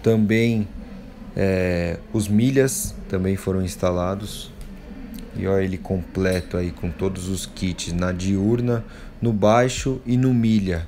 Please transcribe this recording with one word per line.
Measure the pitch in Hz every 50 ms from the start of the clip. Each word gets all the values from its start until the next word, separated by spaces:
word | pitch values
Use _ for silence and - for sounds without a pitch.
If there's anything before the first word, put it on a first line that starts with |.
| -
Também, | 113 113 110 107 98 110 113 117 117 117 110 104 - - - - - - - - - - - - - -
é, | 92 98 98 95 92 92 90 90 87 87 85 82 - - - -
os | 113 104 98
milhas | 104 104 117 131 135 135 131 135 131 - - - - - - -
também | - 95 92 95 98
foram | 95 - - 92 95 92
instalados. | 90 - - - 90 90 90 87 90 98 101 107 98 - - - - - - - - - - - - - - - - - - - - -
E | - 95 95
olha | 98 98 95
ele | 95 92 90
completo | - - 95 95 85 - - 92 95 95 92 90 87 - - 90
aí, | 90 87
com | 85 - - 90
todos | 80 - 92 95 92 92 87 92
os | 95 87 - -
kits, | - - - 92 87 - - - 85
na | 87 90 90
diurna, | 90 87 90 95 98 98 95 107 117 120 120 123 120 117 107 - - - - - - -
no | - 117 113
baixo | 104 98 104 110 120 123 131 127 - - 139 131 127 -
e | 120 123 123
no | 127 131
milha. | 127 120 113 113 110 110 98 92 87 85 85